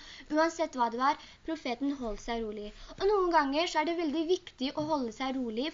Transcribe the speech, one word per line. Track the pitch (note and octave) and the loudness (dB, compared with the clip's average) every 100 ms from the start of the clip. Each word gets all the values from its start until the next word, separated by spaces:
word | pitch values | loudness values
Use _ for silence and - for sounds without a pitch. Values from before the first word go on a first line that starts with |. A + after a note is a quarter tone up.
| - - - | -8 -18 -2
uansett | D4+ E4 E4 D#4 C4 | 2 2 2 -2 0
hva | A#3 | 0
det | A3+ | 2
var, | C#4 D#4 - - - | 2 2 -6 -12 -6
profeten | D#4+ C4+ A#3+ C#4 C#4 | -4 -4 -2 -2 -2
holdt | A#3 G3+ - | -4 -6 -4
seg | A#3 | -4
rolig. | A3 G#3 G#3 - - - | -4 -6 -10 -14 -16 -2
Og | G4 | 2
noen | G#4 F#4 E4 | 4 6 6
ganger | C#4 C#4+ F4 | 4 2 2
så | D#4+ | 2
er | D4+ | 0
det | E4+ | 0
veldig | E4 D4 D#4+ | 0 0 2
viktig | F4+ - - C4 D#4 | 0 -2 -6 -4 -2
å | D4+ | -2
holde | D4+ A#3+ G#3+ | 0 -2 -4
seg | C4 C4 | -4 -2
rolig | A#3+ A3 D4+ | -4 -2 -4